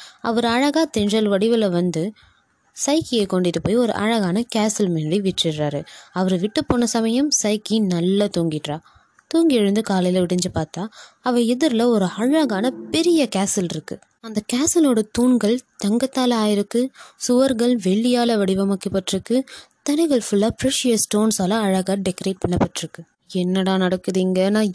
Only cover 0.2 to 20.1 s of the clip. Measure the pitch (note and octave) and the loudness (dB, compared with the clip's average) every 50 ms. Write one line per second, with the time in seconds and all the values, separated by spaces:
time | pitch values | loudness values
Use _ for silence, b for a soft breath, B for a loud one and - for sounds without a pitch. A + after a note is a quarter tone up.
0.2 | - A#3 A3+ A#3 A#3+ A#3 A#3 B3 C#4 D4 C#4+ D#4+ E4 - - G#3+ G3+ G#3 G3+ A3 | -4 -2 -2 0 0 0 2 2 2 2 2 0 0 0 0 -2 0 0 2 2
1.2 | A3 G#3 G3+ F#3+ G#3 A3+ A#3+ A3+ G#3+ G3 F3 F3 F3 F3+ E3 D#3+ E3 G#3+ G#3+ b | 2 2 2 2 2 2 2 2 2 2 0 0 0 0 -2 -2 -4 -4 -6 b
2.2 | b b b b b _ _ _ _ _ _ - - - C#4+ D#4+ D#4+ - B3 A3+ | b b b b b _ _ _ _ _ _ -6 -2 0 0 0 0 0 0 0
3.2 | G3+ F#3+ F#3 F#3 F3+ F3 E3+ F3 - - G#3 A#3+ B3 A3 - - G3+ A3 A#3 A3+ | 0 0 0 0 0 0 0 -2 -2 0 0 2 2 0 0 -2 0 0 0 0
4.2 | G3+ F3 F3 G#3+ A#3+ - - A3 G#3 A3 G3+ - G#3 F3+ E3+ D#3+ D3+ D3+ E3+ G#3 | 0 0 0 -2 -2 -2 -2 0 0 0 0 0 -2 0 0 -2 -2 0 -2 0
5.2 | G3 F#3+ - - - E3 D3+ D3+ D3+ D3 C#3+ C#3+ D3+ B B B B B - F3+ | 0 -2 -2 -2 -2 -2 -2 -2 -2 -2 -4 -6 -8 B B B B B -4 -2
6.2 | F#3+ F#3 F#3 F3 F3 G#3+ - D#4 D4+ - C4 A#3+ A#3+ A3+ - A#3 A3+ A3+ A3+ B3+ | 0 0 0 0 -2 -2 -2 -2 -2 0 0 0 0 0 0 0 0 0 0 0
7.2 | C#4+ D4+ C4 - - G#3 G#3+ G#3+ - - G#3 A3+ G#3+ F#3 F3+ E3+ E3+ F#3 G3 G3+ | 0 0 0 -2 0 -2 -2 -2 -2 -2 -2 0 0 0 0 0 0 0 2 0
8.2 | G#3 G3+ - F3 E3+ E3 D3+ D3+ - D3 D3 D#3+ b b b b b b b b | 0 0 0 -2 -2 -2 -2 -4 -6 -8 -8 -10 b b b b b b b b
9.2 | _ - - E4 E4 E4 C4 A#3 G#3 G3 G3 G#3+ G#3+ - G3 F#3 F3+ F3+ F3+ F#3 | _ -2 0 2 4 4 4 4 2 2 2 0 0 0 0 0 2 2 2 2
10.2 | F3+ E3 F3+ F3+ F3+ F3+ - E3 D#3 - - D#3+ F#3+ A3 B B B B B B | 0 0 0 -2 -2 -2 -4 -4 -4 -4 -6 -10 -10 -10 B B B B B B
11.2 | - B3+ B3 A#3+ A#3 A3 B3 B3+ D#4 D#4 A#3+ A3 A#3 B3 A#3 G#3 F#3 F3 - - | -4 0 0 2 2 2 2 0 0 0 2 2 2 2 2 2 0 0 -2 -2
12.2 | A3 C4 D4 D#4+ D4+ A#3+ G#3+ F#3 G#3+ C4 - - - - - D#4+ E4 F4 E4+ D#4+ | 0 0 2 2 2 0 0 -2 -2 -2 -4 -6 -6 -4 -2 0 2 4 4 4
13.2 | C4+ - - G3 G3+ G3 - G#3 F#3 E3 - D#3+ - - - - _ _ _ _ | 2 2 0 0 0 0 0 -2 -2 -2 -4 -8 -10 -10 -14 -14 _ _ _ _
14.2 | - A3+ G#3+ G#3+ G#3+ - - B3 D4 E4+ - F4 D#4 C#4 B3 G#3+ G#3+ - - - | -16 -10 -8 -8 -6 -4 -2 0 0 2 2 4 4 4 4 2 0 -2 0 2
15.2 | A#3+ B3+ B3+ A#3 - G3+ A#3 B3+ - _ _ - - G3+ G#3+ A#3+ C4+ C4 - C4 | 2 4 4 4 2 2 0 0 -4 _ _ -4 -2 0 0 0 0 -2 -2 0
16.2 | B3+ B3 A#3+ A3+ G#3+ G#3+ G#3 G3+ G3+ G#3 - A#3 B3+ C4+ B B B B B - | 0 2 2 2 2 2 2 0 0 0 -2 -2 -2 -2 B B B B B -6
17.2 | - - B3 B3 C4+ C4+ C4 G#3+ A#3+ B3 B3 A#3 F3+ F#3 F#3+ G#3+ A#3 B3 B3 A#3+ | -2 2 2 4 4 2 2 2 2 2 0 0 0 0 0 2 2 2 2 2
18.2 | A#3+ A#3 A#3 G#3+ G3 F#3 F#3+ F#3+ G3 G3 G3 F#3 - G3 F#3 G3 F#3 - - F#3+ | 2 2 2 2 2 0 0 0 0 0 -2 -2 -4 -4 -4 -4 -4 -4 -4 -6
19.2 | - - A3+ C4 C4 B B B B B _ _ - - D4 D4+ E4+ D#4 | -2 0 0 0 0 B B B B B _ _ -4 -2 0 2 2 2